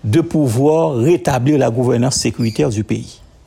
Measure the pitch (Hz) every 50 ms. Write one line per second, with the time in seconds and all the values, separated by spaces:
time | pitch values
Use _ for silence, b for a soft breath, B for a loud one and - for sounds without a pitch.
0 | - 104 107 170 165 170 - 160 147 123 107 127 139 151 156 165 160 156 135 113
1 | 120 165 175 - - 151 139 123 123 147 151 131 127 120 113 127 123 127 123 117
2 | 123 143 - - - 117 107 - 117 113 104 - 151 131 101 107 101 - 110 82
3 | - - - - - - - - -